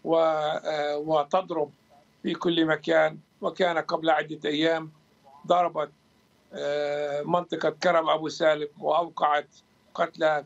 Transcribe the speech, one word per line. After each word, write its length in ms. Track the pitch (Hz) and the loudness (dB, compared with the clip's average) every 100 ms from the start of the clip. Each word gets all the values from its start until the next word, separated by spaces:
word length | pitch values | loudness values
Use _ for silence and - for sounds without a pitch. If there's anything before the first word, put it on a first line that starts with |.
و-، 120 | - 165 | 0 4
آه، 800 | 160 156 151 - - 151 147 147 | 4 2 -2 -2 -4 -2 -2 -2
وتضرب 720 | 156 156 143 190 185 165 147 - _ - _ _ | 2 2 2 0 0 -4 -4 -8 _ -20 _ _
في 100 | 190 | -6
كل 320 | 165 175 170 160 | -2 0 2 2
مكان. 520 | 156 160 160 156 160 _ _ | 0 2 2 2 -2 _ _
وكان 360 | 190 165 180 160 | -6 0 0 0
قبل 320 | 151 165 160 | -2 -2 2
عدة 400 | 151 151 151 143 | 0 0 -6 -4
أيام 420 | 151 160 160 160 - _ _ - - - | 0 0 0 -4 -16 _ _ -20 -16 2
ضربت، 440 | 175 175 156 147 _ _ _ _ _ _ | 2 2 -2 -6 _ _ _ _ _ _
آه، 680 | - 143 147 147 147 147 143 | -8 -4 -2 -2 -2 -4 -4
منطقة 480 | 147 175 175 160 160 | 0 -2 -2 -4 -4
كرم 400 | 156 180 165 156 | 0 2 2 2
أبو 200 | 156 156 | 0 -2
سالم 380 | 131 160 151 147 - | 0 0 2 -4 -6
وأوقعت 680 | 151 156 170 - 151 147 143 - _ _ _ | 0 0 -2 -2 2 2 -2 -18 _ _ _
قتلى 500 | - 170 165 156 151 | -6 -4 0 0 0